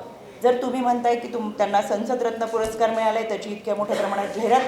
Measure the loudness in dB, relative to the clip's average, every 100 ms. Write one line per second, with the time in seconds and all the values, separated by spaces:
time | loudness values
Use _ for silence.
0 | -12 -16 -18 2 4 4 0 0 0 2
1 | 2 0 -2 -4 -4 0 2 2 2 0
2 | 0 0 0 -2 -2 -2 -2 2 2 2
3 | 2 0 -2 -4 -6 -6 -4 -2 0 0
4 | 0 -2 -2 -2 4 4